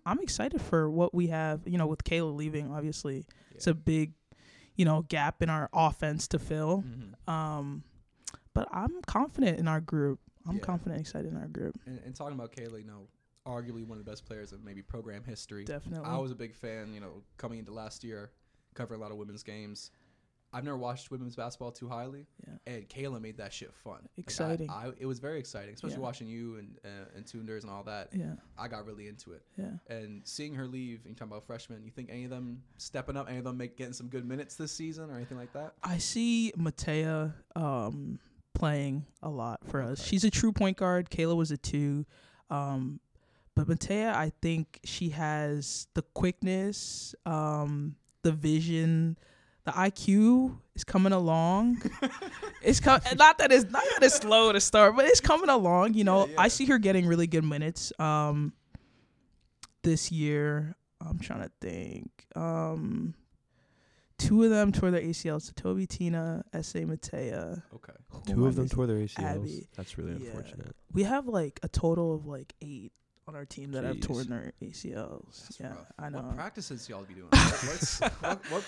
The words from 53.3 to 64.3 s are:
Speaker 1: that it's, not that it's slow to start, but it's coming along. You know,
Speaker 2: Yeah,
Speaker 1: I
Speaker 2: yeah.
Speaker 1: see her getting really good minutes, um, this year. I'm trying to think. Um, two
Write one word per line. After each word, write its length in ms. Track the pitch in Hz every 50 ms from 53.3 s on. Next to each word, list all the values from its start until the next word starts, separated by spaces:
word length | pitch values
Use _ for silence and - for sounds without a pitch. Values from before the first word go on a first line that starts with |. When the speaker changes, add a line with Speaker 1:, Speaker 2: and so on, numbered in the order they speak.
| 330 -
Speaker 1:
that 120 | - 277
it's, 180 | 262 262 226 185
not 140 | 233 330 523
that 200 | 554 466 - 269
it's 120 | 262 -
slow 360 | - - 214 214 226 226 220
to 80 | 202 196
start, 360 | - - - 214 208 202 214
but 100 | 262 269
it's 140 | 311 494 -
coming 280 | - - 311 320 381 320
along. 440 | 269 240 190 175 175 180 190 233 214
You 80 | 220 208
know, 220 | 196 185 196 196
Speaker 2:
Yeah, 80 | 147 151
Speaker 1:
I 60 | 170 185
Speaker 2:
yeah. 40 | 233
Speaker 1:
see 160 | - - 269
her 120 | 262 277 240
getting 260 | 202 190 190 185 180
really 200 | 170 170 170 170
good 160 | 170 160 160 160
minutes, 480 | 156 147 147 151 160 170 - - - - -
um, 540 | 160 156 151 151 151 147 147 147 147 151 - _ _ _ - - _ _ _ _ _ _ _ _ _ _ _ _ _ _ _ _ - - _ _ -
this 280 | 170 160 156 - -
year. 640 | 170 156 151 147 147 147 147 147 147 147 151 156 180 _ _ _ _ -
I'm 180 | 160 160 - 170
trying 220 | - - - - -
to 80 | - _ -
think. 480 | - 90 85 90 90 - - - - - _ - - - -
Um, 800 | 165 165 165 165 165 165 160 160 160 156 - - - - 165 160 _ _ _ _ _ _ _ _ _ _ _ _ _ _ _ _ _ _ _ _
two 260 | - - -